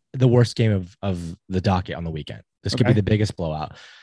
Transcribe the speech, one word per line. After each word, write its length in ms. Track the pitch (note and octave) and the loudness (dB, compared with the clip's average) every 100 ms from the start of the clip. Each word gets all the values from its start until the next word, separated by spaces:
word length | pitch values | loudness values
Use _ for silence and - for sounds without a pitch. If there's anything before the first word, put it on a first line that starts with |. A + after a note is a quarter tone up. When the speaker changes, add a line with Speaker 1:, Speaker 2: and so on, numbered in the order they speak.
| _ | _
Speaker 1:
the 140 | C3+ B2+ | 2 4
worst 280 | A#2+ A#2 - | 6 4 2
game 160 | A2+ | 2
of, 240 | G2+ F2+ - | 0 -2 -8
of 340 | G2+ F2+ E2+ E2+ - | -6 -6 -6 -12 -6
the 120 | F#2 | -2
docket 340 | F#2+ F#2 F2+ E2 | 0 0 -2 -8
on 100 | E2+ | -8
the 60 | |
weekend. 300 | D#2 D2 - _ _ | -8 -10 -14 _ _
This 100 | G2 | -6
could 140 | B2 A#2+ | 0 2
Speaker 2:
Okay. 60 | |
Speaker 1:
be 80 | G#2+ | 2
the 20 | |
biggest 320 | F#2+ G#2+ G#2+ - | 2 0 0 -4
blowout. 400 | E2+ D2+ D2+ - - - | -6 -6 -8 -14 -20 -20